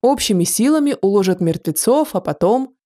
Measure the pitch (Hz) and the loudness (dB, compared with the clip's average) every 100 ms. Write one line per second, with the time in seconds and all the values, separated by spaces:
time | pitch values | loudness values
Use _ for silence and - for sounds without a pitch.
0 | 240 277 - 190 170 - 247 311 285 - | 2 0 0 0 0 0 0 2 0 0
1 | 196 202 190 180 165 165 - 156 - 269 | 0 2 0 0 -2 -2 -4 -4 0 0
2 | 311 190 170 147 175 247 269 _ | 0 -4 -6 -2 0 0 -2 _